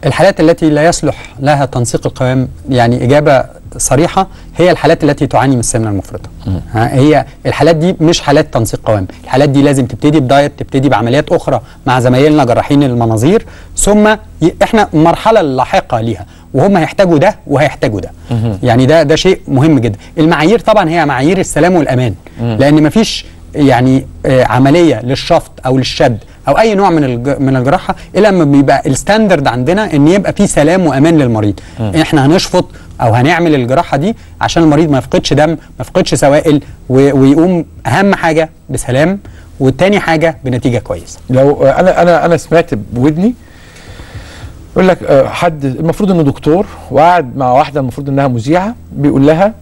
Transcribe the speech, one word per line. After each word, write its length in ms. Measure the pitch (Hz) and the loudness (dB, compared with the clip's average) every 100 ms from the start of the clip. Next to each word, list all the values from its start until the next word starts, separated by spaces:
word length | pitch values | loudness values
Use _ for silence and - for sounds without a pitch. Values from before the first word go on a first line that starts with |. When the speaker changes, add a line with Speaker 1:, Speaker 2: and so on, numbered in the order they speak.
| - | -2
Speaker 1:
الحالات 340 | 123 180 196 | 2 0 2
التي 300 | 160 170 160 | 0 2 0
لا 140 | 151 156 | 2 0
يصلح 460 | - 147 - - - | 0 -4 -6 -12 -6
لها 240 | 135 147 135 | -2 0 -2
تنسيق 400 | 131 120 - 135 | -4 -4 -4 -6
القوام، 420 | - 127 131 127 - - | -4 -2 -2 -4 -8 -4
يعني 360 | 131 120 123 | 0 0 0
إجابة 400 | 127 143 151 135 - - - - | 2 2 4 2 0 -12 -20 -4
صريحة، 500 | - 131 165 - 190 - - - | 0 2 0 0 -4 -6 -20 -2
هي 140 | 175 | 0
الحالات 340 | 160 143 160 | 2 0 0
التي 220 | 147 143 143 | 0 0 0
تعاني 280 | 131 127 | 0 2
من 60 | 131 | 0
السمنة 280 | 110 113 110 | -2 -4 -4
المفرطة. 400 | 101 - - - - - | -6 -8 -14 -16 -14 -8
Speaker 2:
مم. 140 | 92 - | -8 -6
Speaker 1:
ها، 220 | 110 117 | -2 -2
هي 300 | 135 143 151 - - 127 | 2 2 2 0 -8 -6
الحالات 300 | - 147 165 | 0 0 2
دي 200 | 170 190 | 0 0
مش 200 | 160 170 | 0 0
حالات 340 | - 143 151 | 0 0 0
تنسيق 260 | 135 113 - | -4 -4 -6
قوام، 220 | - 107 92 - | -2 -2 -4 -12
الحالات 240 | - 127 147 | -6 0 2
دي 140 | 139 | 2
لازم 240 | 143 135 123 | 2 2 -2
تبتدي 340 | - 151 156 | -2 0 0
بدايت، 320 | 127 139 143 - | 2 2 0 -4
تبتدي 300 | - 135 139 | -6 -2 0
بعمليات 440 | 117 117 131 143 | 0 0 -2 0
أخرى 280 | 127 - 127 - - - | -2 -2 -4 -6 -10 -2
مع 140 | 127 | 0
زمايلنا 440 | 123 127 147 151 | 2 2 4 2
جراحين 380 | 127 113 - 143 | 2 0 0 2
المناظير، 640 | 143 120 117 110 127 214 - - - - | 2 0 0 0 2 0 -2 -20 -18 -4
ثم 320 | - 208 208 214 - - | 0 2 2 0 -6 -2
ي-، 100 | 165 - | -2 0
إحنا 260 | 196 220 208 | 0 0 0
المرحلة 460 | 160 165 170 214 226 | 2 2 2 2 2
اللاحقة 600 | 160 131 127 190 - 120 | 0 -2 -2 -2 -2 -4
ليها 260 | 113 107 - - - | -4 -6 -10 -20 -6
وهم 220 | 131 175 196 | 0 2 2
هيحتاجوا 420 | 151 - 190 160 | 0 0 2 4
ده 180 | 180 208 - | 2 -2 -4
وهيحتاجوا 540 | 139 147 - 139 104 | -2 -2 -2 -4 -4
ده. 100 | - - - | -10 -16 -8
Speaker 2:
مم. 280 | 117 113 101 | -4 -4 -4
Speaker 1:
يعني 240 | 123 117 127 | 0 2 4
ده، 160 | 160 | 4
ده 140 | 147 151 | 2 2
شيء 240 | 185 185 - | 2 -2 -2
مهم 300 | 139 151 147 | 0 2 2
جدًا. 200 | 117 101 - - | 0 -6 -12 -2
المعايير 400 | 156 165 156 226 | 0 2 2 2
طبعًا 320 | - 214 175 | 2 2 2
هي 160 | 170 147 | 0 -2
معايير 320 | 127 139 190 | 0 0 0
السلام 360 | 180 - 165 | -2 0 2
والأمان، 400 | 185 147 127 127 95 - - | 2 0 -2 -2 -6 -14 -8
Speaker 2:
مم. 160 | 117 110 | -6 0
Speaker 1:
لأن 220 | 139 151 | 2 4
مفيش 440 | 151 220 220 - - - - | 2 2 -2 -4 -14 -20 -14
يعني، 520 | - 139 120 127 131 135 - - | -2 2 2 2 0 -2 -8 -2
آه، 180 | 131 | 0
عملية 560 | 123 120 135 160 170 120 | 2 2 2 4 2 0
للشفط 480 | 120 131 - 165 - - 127 | -4 -6 0 -2 -2 -10 -4
أو 120 | 131 | -2
للشد 400 | 127 - - 110 - - - | -2 -2 -2 -2 -10 -12 -4
أو 100 | 143 | 0
أي 160 | 226 | 2
نوع 160 | 202 196 | 2 2
من 140 | 165 | 2
الج-، 360 | 139 120 123 139 | 0 -2 -4 -2
من 160 | 135 135 | 0 0
الجراحة 400 | 123 175 - 190 - - | 0 -2 -2 -10 -6 0
إلا 120 | 214 | 2
لما 160 | 190 | 2
بيبقى 380 | 147 139 139 139 - | 2 2 4 2 0
الستاندرد 600 | 131 - 208 220 180 135 | -4 -2 -2 2 0 0
عندنا 460 | 120 127 180 110 | -2 -2 -2 0
إن 140 | 151 147 | 2 2
يبقى 240 | 196 - | 2 0
فيه 140 | - 202 | -2 -2
سلام 400 | - 147 185 175 | 2 0 2 0
وأمان 320 | 135 156 165 | 0 2 2
للمريض. 420 | 131 110 104 98 - - | 0 0 -2 -4 -10 -8
Speaker 2:
مم. 120 | 110 98 | -4 -2
Speaker 1:
إحنا 240 | 156 156 135 | 0 0 2
هنشفط 380 | 165 - 180 180 - - - | 2 0 -2 -4 -10 -20 -4
أو 120 | 123 | 0
هنعمل 400 | 110 139 170 170 | 2 2 0 0
الجراحة 420 | 147 120 135 170 143 | 0 0 -2 -2 -2
دي 200 | 170 226 - - | -4 -6 -12 -8
عشان 220 | - - | -4 2
المريض 280 | 165 147 165 | 2 2 2
ما 80 | 139 | 0
يفقدش 340 | - 180 - | 0 -4 0
دم، 160 | 139 151 | 0 0
ما 60 | 160 - - | -2 -10 -14
يفقدش 340 | 131 - - | -6 -2 -2
سوائل، 480 | 151 143 143 156 147 - - - | 0 2 2 2 0 -2 -20 -2
و-، 300 | 127 139 143 | 2 4 4
ويقوم 440 | 131 147 165 180 151 - - | 4 4 2 0 -4 -8 -4
أهم 280 | 160 202 | 0 0
حاجة 360 | 185 170 156 156 - - | 0 0 0 -2 -6 -12
بسلام، 480 | 127 - 127 160 196 - - - - | -10 -4 0 0 -2 -10 -20 -20 -2
وتاني 400 | 131 131 180 202 | -2 0 0 0
حاجة 360 | - 165 160 147 | 0 0 0 -4
بنتيجة 340 | 131 123 127 120 | -6 -4 -2 -4
كويسة. 400 | - 87 - - - | -4 -10 -10 -20 -4
Speaker 2:
لو، 340 | 127 139 143 139 | 2 2 2 2
آه، 140 | 135 | 2
أنا، 220 | 180 180 | 2 2
أنا، 220 | 175 165 | 2 2
أنا 120 | 156 165 | 0 -2
سمعت 380 | - 160 170 | 0 -2 0
بودني 600 | 107 104 120 135 156 202 247 - - - - - - - - - - - - - | -6 -8 -2 0 0 -2 -4 -14 -20 -20 -20 -20 -20 -18 -18 -18 -18 -20 -20 -8
يقول 160 | - 185 | 0 2
لك، 100 | 175 | 0
آه، 260 | - 143 127 | 2 2 2
حد 360 | - 175 156 | -2 -4 -4
المفروض 460 | 139 131 160 156 202 | -6 -4 -4 -2 0
إنه 120 | 180 | 0
دكتور 440 | 147 - - 160 202 - - | 0 0 0 0 -2 -10 -6
وقاعد 460 | 131 160 180 135 117 | 2 2 2 -2 -4
مع 160 | 131 | 0
واحدة 280 | 123 147 143 | 2 0 -2
المفروض 280 | 135 - 139 | -6 -8 -6
إنها 200 | 139 139 | -2 -2
مذيعة، 460 | 120 110 170 196 247 - | -2 -2 -2 -2 -8 -14
بيقول 340 | - 143 135 139 | -4 0 2 2
لها 260 | 160 196 226 | 2 0 -2